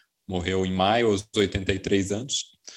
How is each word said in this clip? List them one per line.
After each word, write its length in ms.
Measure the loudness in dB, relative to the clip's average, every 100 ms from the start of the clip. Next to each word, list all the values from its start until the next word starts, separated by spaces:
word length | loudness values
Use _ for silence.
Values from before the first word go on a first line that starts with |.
| _ _ -6
Morreu 380 | -4 -2 0
em 80 | 0
maio, 360 | 2 4 4 2
aos 200 | 0 0 0
oitenta 360 | 0 0 -2
e 60 | -4
três 320 | 0 0 0
anos. 360 | -4 -4 -8 -8 _ -20